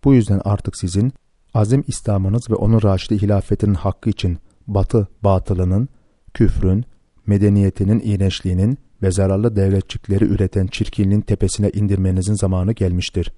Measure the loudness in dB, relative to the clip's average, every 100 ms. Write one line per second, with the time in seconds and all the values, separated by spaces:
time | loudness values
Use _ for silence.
0 | 6 4 4 0 0 -2 -4 -6 -4 -2
1 | -2 -4 _ _ _ -2 2 0 0 -6
2 | -2 -2 0 -2 -2 0 2 4 2 0
3 | -2 -2 0 0 0 -2 0 0 -2 -4
4 | -4 -2 -4 -4 -10 _ -6 -2 0 0
5 | -2 -2 0 0 0 -2 0 0 -2 -8
6 | _ _ -20 0 2 2 0 0 -2 _
7 | _ _ -2 2 4 4 2 0 0 0
8 | 0 0 0 -2 -2 0 0 -2 _ _
9 | -2 0 0 2 0 0 0 0 -2 -10
10 | -4 0 2 2 0 -2 -4 -4 -6 -2
11 | 0 0 0 -2 -2 0 -2 0 -2 0
12 | 0 0 0 -2 0 0 -2 0 -2 -2
13 | -4 -6 -6